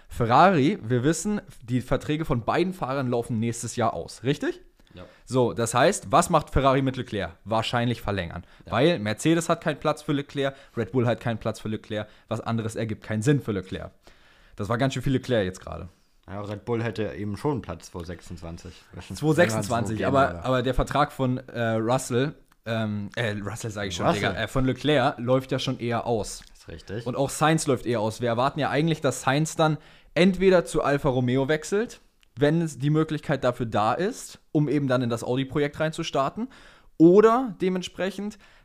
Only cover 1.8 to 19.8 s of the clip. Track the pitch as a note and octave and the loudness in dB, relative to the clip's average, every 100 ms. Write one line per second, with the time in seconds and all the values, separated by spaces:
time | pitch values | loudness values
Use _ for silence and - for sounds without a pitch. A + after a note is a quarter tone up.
1.8 | - B2+ - D3+ D#3+ B2 A2 A#2+ F3+ F#3 | 0 -2 -2 -4 -2 -2 0 0 0 -2
2.8 | C3 C#3 B2+ B2 - A2+ A#2 A2+ A#2 - | -4 -2 0 -2 -2 -2 -2 -4 -6 -2
3.8 | A2+ E2+ - - A#2+ F3 D4 F4+ - _ | 0 -2 -8 -4 -2 -2 -4 -6 -14 _
4.8 | _ F2+ F2+ - - B2+ A#2+ E2 A#2 B2 | _ -20 -20 -20 -2 2 2 2 0 4
5.8 | D3+ G3+ G2 C#3+ F3 E3 - D3 C3+ C3+ | 4 2 2 2 4 2 2 4 4 4
6.8 | C3+ B2+ A2+ G2+ E2+ - G2+ A2 A2 B2 | 2 -2 -6 -6 -6 -8 -2 0 2 0
7.8 | A#2+ A#2 - G2+ E2+ D#2+ - - - G2+ | 0 0 -2 -2 -4 -8 -14 -20 -4 2
8.8 | D#3 E3+ G#2+ G#2+ D#3 E3 E3 E3 E3+ C#3+ | 4 2 -2 0 2 2 2 -2 -2 -2
9.8 | D#3 D3 - C#3 C#3+ C#3 C3+ C3+ - - | -2 -2 -2 -4 -4 -4 -4 -4 -10 -6
10.8 | A2+ C3 A#2+ A2 A#2+ A2 A#2 G2+ A2 G#2+ | -2 0 2 0 -4 -4 -6 -6 -6 -8
11.8 | - G#2+ G#2 - _ A2 - A#2 A2 - | -6 -8 -8 -16 _ -6 -2 -2 -2 -4
12.8 | A2+ G#2 - A2 G#2+ D3 - G2 F#2 F2+ | -4 -6 -4 0 2 2 0 -6 -6 -10
13.8 | E2 - - - _ _ _ - G2 A#2 | -10 -16 -20 -20 _ _ _ -8 -4 0
14.8 | C3+ C3 C3 C3 B2+ A#2+ F#2 - E2+ E2 | 0 0 0 0 2 0 0 -4 -12 -12
15.8 | F#2 - _ _ - G2 G#2 G#2 - A#2 | -12 -18 _ _ -14 -12 -10 -8 -4 -2
16.8 | A#2 G#2+ G2+ C#2 G#2 G2+ D3+ C3 - F2 | -2 -4 -6 -6 -8 -4 -4 -4 -6 -12
17.8 | - F#2 E2+ E2+ - F2 E2+ E2 F2 - | -12 -12 -12 -12 -14 -14 -12 -14 -16 -20
18.8 | - - - F#2+ D3 D3+ A2+ A2 G#2 A#2 | -20 -18 -14 -2 2 4 4 2 0 -2